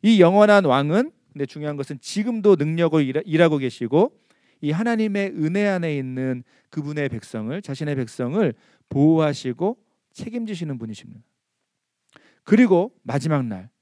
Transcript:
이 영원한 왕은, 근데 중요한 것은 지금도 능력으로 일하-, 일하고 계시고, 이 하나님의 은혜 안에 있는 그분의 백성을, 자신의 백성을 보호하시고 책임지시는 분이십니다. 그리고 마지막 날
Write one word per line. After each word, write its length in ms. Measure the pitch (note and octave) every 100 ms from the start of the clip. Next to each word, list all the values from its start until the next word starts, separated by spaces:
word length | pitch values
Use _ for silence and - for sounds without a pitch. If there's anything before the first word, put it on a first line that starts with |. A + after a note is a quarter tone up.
이 180 | G#3 A3
영원한 460 | E3+ G3 G#3 G3+ F3
왕은, 460 | C3 D3 F3+ C#4+ _ _
근데 140 | - C#3
중요한 320 | - D3+ D3
것은 220 | C3+ C#3+
지금도 580 | - G3 A3 A#3 G#3 F#3
능력으로 440 | D3 E3 E3+ D#3
일하-, 220 | C3+ C3+ A#2
일하고 320 | D#3 E3+ D3+
계시고, 600 | C3 - A#2 C#3+ A#3+ _ _ _ _ _
이 100 | D3
하나님의 600 | D#3+ A3+ A3+ A3 G3+ G3 -
은혜 320 | D#3 F#3 G#3
안에 300 | F#3+ E3+ D3
있는 460 | C3 B2+ C3 B2 B2 _ _
그분의 400 | - C#3+ D3+ C#3+
백성을, 520 | A#2 - A#2 A2 E3
자신의 340 | G3+ C#3 D3+ C#3
백성을 580 | A#2 - B2 E3+ F#3+ A2+ _ _ _
보호하시고 880 | C#3 D3 D#3+ D#3 C#3 C3 B2 F3+ B3 _ _ _
책임지시는 680 | - - A#3+ A3+ F#3 E3 C3
분이십니다. 460 | A2+ G#2 - G2 _ _ _ _ _ _ _ _ _ _ _ _
그리고 500 | - A3 B3 F3+ G3+ _
마지막 420 | - C3+ C#3 D3+ B2
날 240 | G2 G2+ _